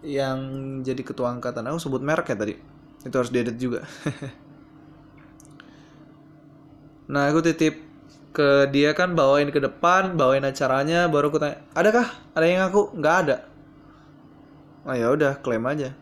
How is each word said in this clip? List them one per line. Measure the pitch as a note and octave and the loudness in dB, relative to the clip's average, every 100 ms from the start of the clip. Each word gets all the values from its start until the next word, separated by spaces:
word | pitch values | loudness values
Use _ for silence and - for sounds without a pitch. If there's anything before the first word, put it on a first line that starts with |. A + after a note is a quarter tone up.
yang | D3+ C#3 C3+ C3 C3+ C3+ C3+ C3+ | -6 -4 -4 -4 -6 -8 -8 -8
jadi | C3 B2+ | -6 -6
ketua | C3 C3+ A#2+ | -6 -4 -4
angkatan. | B2 B2 A#2+ A#2 | -4 -8 -6 -6
Aku | E3 | -6
sebut | D#3 C3 | -4 -4
merek | C#3 D#3+ - | -2 -2 -2
ya | A2+ | -4
tadi. | G#2+ - - - - - | -4 -6 -14 -20 -20 -18
Itu | C3 B2+ | -6 -2
harus | A#2+ | 0
diedit | B2 A#2 A#2 | 0 -2 -4
juga. | B2+ A#2+ - - | -6 -6 -10 -10
<laughs> | - C3 C3+ - - - - - - - - - - - - - - - - - - - - - - - - - - - | -8 -8 -12 -16 -20 -20 -20 -20 -20 -20 -20 -20 -20 -20 -20 -20 -20 -20 -20 -20 -20 -20 -20 -20 -20 -20 -20 -20 -20 -20
Nah, | - C#3 C#3+ | -6 0 2
aku | D3+ | 2
titip | E3 D#3+ D#3 D#3 - - - - - | 2 2 0 0 -18 -20 -20 -20 -12
ke | - C#3+ C#3 C#3 | 0 4 6 4
dia | C#3 D3 D3+ | 4 2 2
kan, | F3+ | 0
bawain | E3 C3+ C#3+ C#3+ | 2 4 4 2
ke | C#3+ | 0
depan, | C3+ - E3+ F#3 F#3+ F3 | -2 0 2 2 2 2
bawain | C3 C3+ C3+ | 2 2 0
acaranya, | C3 C3+ C3 C#3+ E3+ F3 | -2 0 0 0 0 2
baru | D3+ D3 | 2 2
aku | D3+ | 0
tanya, | D3 - - - | -4 -6 -8 0
"Adakah | F#3+ A#3 A#3+ - - | 4 4 0 -6 -8
ada | - E3 | 0 2
yang | F#3 | 2
ngaku?" | F#3+ G3 G3+ F#3+ | 2 2 0 0
"Nggak | D3+ F3 D#3 | 2 2 2
ada." | B2+ - - - - - - - - - - - - - - - | -2 -4 -20 -20 -20 -20 -20 -20 -20 -20 -20 -20 -20 -20 -18 -8
"Ah, | B2+ | -2
ya | A#2+ | 0
udah, | D3+ C#3+ C#3 | 2 0 0
klaim | - A2+ A#2+ | -4 -2 -2
aja." | D3+ C3 C3+ | -4 -6 -10